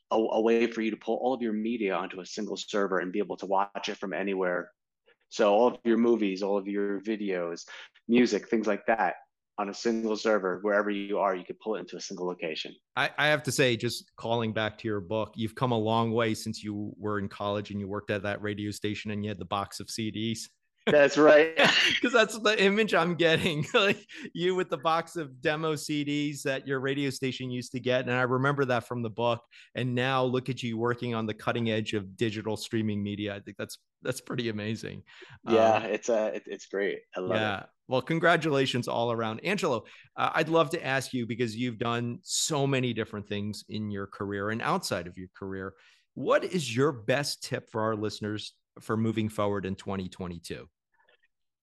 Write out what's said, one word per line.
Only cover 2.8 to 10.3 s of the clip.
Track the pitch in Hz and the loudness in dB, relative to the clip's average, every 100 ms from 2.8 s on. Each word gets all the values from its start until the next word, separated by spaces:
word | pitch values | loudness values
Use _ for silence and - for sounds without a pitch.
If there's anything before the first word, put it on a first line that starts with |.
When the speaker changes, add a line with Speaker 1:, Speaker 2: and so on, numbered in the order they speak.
| 98 92 | 2 0
Speaker 1:
and | 90 | -2
be | 104 | -2
able | 92 90 | -4 -4
to | 92 | 0
watch | 95 101 98 - | 0 0 -4 -8
it | 101 | -6
from | 98 | -6
anywhere. | 87 98 95 90 87 85 _ _ _ _ _ _ | -4 -2 0 0 -2 -6 _ _ _ _ _ _
So | - 107 | 2 4
all | 104 120 | 6 4
of | - | 4
your | 117 113 | 2 4
movies, | 120 113 101 92 | 6 4 2 0
all | 98 101 | 0 0
of | 98 | 0
your | 101 101 98 | -2 -2 -2
videos, | 101 107 101 90 85 85 - - - _ - | -4 -4 -2 -2 -4 -6 -12 -18 -20 _ 2
music, | 120 117 101 - | 4 6 2 0
things | 113 104 | 0 0
like | 101 - | -2 0
that | 110 90 - - _ _ - | 2 0 -2 -12 _ _ -8
on | 101 | -6
a | 98 | -2
single | 120 113 113 107 | -2 0 0 0
server, | 110 | 2